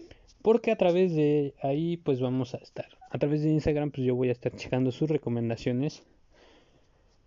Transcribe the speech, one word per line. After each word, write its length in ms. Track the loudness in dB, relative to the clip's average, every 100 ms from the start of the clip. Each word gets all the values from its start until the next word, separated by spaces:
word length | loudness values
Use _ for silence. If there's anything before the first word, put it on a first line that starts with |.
| -20 -20 -20 _
porque 300 | 2 2 2
a 60 | 2
través 360 | 4 4 2 4
de 380 | 2 2 0 -4
ahí, 360 | -2 -2 -2 -2
pues, 220 | 0 0
vamos 360 | 0 -2 -4 -8
a 20 |
estar. 400 | -14 -14 -14 _ -12
A 80 | -4
través 240 | -2 0
de 60 | 2
Instagram, 420 | 2 2 0 -2
pues, 160 | -2 0
yo 80 | 0
voy 140 | 0
a 40 |
estar 220 | -2 -6 -8
checando 360 | -4 -2 -2
sus 160 | 0 -2
recomendaciones. 960 | -2 -2 -4 -4 -4 -4 -2 -4 -6 -18 _ _ _ -20 _ _ _ _ _ _ _